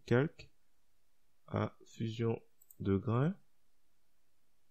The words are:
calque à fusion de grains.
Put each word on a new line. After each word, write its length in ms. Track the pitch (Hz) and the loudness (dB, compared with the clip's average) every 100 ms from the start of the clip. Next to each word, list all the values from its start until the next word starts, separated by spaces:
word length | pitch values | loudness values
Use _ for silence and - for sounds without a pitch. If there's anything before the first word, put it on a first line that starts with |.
calque 460 | - 120 151 - - - - - - - - - - - - | 2 2 2 -4 -20 -20 -20 -20 -20 -20 -20 -20 -20 -20 -6
à 280 | 104 107 - - | -4 -4 -6 -20
fusion 560 | - 113 110 117 113 - - - - | -8 -6 -4 -2 -4 -8 -20 -20 -6
de 160 | 98 98 | 0 0
grains. 360 | 107 117 151 196 - - - - - - - - - - - - - | 2 0 0 -2 -14 -20 -20 -20 -20 -20 -20 -20 -20 -20 -20 -20 -20